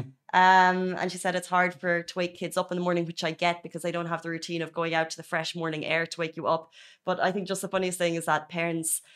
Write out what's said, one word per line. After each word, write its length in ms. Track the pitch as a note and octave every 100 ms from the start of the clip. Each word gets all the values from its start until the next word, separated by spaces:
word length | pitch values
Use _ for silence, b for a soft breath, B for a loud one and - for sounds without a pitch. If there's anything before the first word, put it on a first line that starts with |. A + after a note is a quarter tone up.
| B2+ - -
Um, 640 | F3+ F#3 F#3+ F#3 F#3 F#3 F3+
and 120 | F#3
she 60 | F3+
said 180 | F#3 F3+
it's 140 | F3+
hard 240 | F3+ F3+
for, 300 | F3 F3+ E3+
to 140 | E3+ F#3
wake 200 | F3 F3
kids 180 | F3 F3+
up 160 | F3
in 60 | F3+
the 60 |
morning, 220 | F3+ F3 E3+
which 200 | E3+ E3
I 60 |
get 320 | D#3+ F3 E3+
because 180 | F3 E3
they 100 | F3
don't 140 | E3+ E3
have 160 | E3
the 80 | E3
routine 320 | E3 D#3+ E3+
of 100 | D#3
going 220 | D#3 E3
out 160 | D#3+ D#3+
to 80 | -
the 60 |
fresh 300 | - E3+ D#3+ E3+
morning 280 | E3 D#3
air 220 | - D#3+ E3
to 140 | -
wake 160 | D#3+ E3
you 100 | C3+
up. 240 | D#3+ - B B B
But 160 | - F3
I 140 | F#3
think 160 | G3 F3+
just 120 | F#3
the 60 | F#3
funniest 300 | F#3+ F#3 F3
thing 180 | E3+ E3+
is 120 | E3
that 200 | D3+ -
parents, 540 | F3 E3+ E3 D#3+ - b